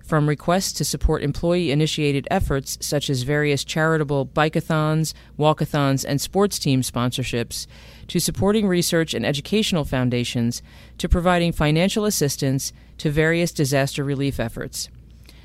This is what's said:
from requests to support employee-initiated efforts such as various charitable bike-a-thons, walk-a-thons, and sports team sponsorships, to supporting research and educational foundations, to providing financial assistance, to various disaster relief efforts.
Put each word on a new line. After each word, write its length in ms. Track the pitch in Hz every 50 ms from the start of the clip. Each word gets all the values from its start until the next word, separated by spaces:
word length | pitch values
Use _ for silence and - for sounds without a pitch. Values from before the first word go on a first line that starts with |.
| -
from 260 | - 170 156 147 151
requests 440 | 151 - - - 175 190 190 - -
to 100 | - 151
support 400 | - - 147 - - 156 143 -
employee-initiated 1040 | 143 131 - - 170 175 180 175 180 135 147 156 151 - - 151 143 139 139 131 -
efforts 480 | - 196 - - 147 135 131 - - -
such 300 | - - 156 147 - -
as 140 | 143 127 123
various 400 | 127 147 147 147 147 143 135 -
charitable 600 | - - 165 160 160 160 156 151 139 147 139 135
bike-a-thons, 880 | 131 - 160 151 160 - 165 156 - 165 156 151 156 156 156 160 151 - - - - -
walk-a-thons, 680 | - 147 156 151 - 151 - - 151 143 139 135 131 -
and 160 | - 143 139
sports 400 | - - - 190 202 202 - -
team 200 | - 156 135 131
sponsorships, 880 | 127 - - 127 120 127 123 - 127 117 - 120 117 - - - - - - - - - - - -
to 140 | - - 175
supporting 480 | - - 160 - 185 196 208 226 208 196
research 460 | 180 175 165 - - 165 165 160 -
and 120 | 110 117
educational 580 | 104 147 139 147 - - 214 214 - 196 165 143
foundations, 800 | - - 131 127 123 120 120 120 - - 123 117 117 123 - - - - - - - - -
to 100 | - 170
providing 420 | - 180 165 185 180 175 170 170
financial 540 | 160 - 160 151 151 160 175 196 - 226 208
assistance, 680 | 208 202 - 147 143 - - 147 135 131 139 - - - - - - - -
to 120 | - 160
various 400 | 143 156 156 160 170 170 175 165
disaster 540 | - - 151 127 143 139 139 139 - - 139
relief 340 | 139 143 131 139 139 127 -
efforts. 500 | 117 117 - - - - - - - - - - - - - - - - - - -